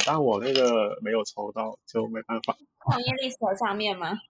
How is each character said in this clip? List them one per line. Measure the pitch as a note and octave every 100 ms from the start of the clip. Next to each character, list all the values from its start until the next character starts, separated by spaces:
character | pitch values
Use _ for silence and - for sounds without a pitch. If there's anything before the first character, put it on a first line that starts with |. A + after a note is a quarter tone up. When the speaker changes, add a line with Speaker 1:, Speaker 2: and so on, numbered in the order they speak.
| -
Speaker 1:
但 | D#3
我 | C3+ G2+
那 | B2
个 | C3+ B2 A#2 G#2 -
没 | G#2+
有 | A2
抽 | G#2+ - G#2
到， | A2+ A2 - -
就 | A#2 A2+
没 | A2+
办 | A2 A2+
法。 | A2+ - _ _
Speaker 2:
创 | - B3
业 | B3
list | C4 C4 B3 G#3+ G3
上 | A3
面 | G3+ G#3+ F#3+
吗？ | E3 G#3+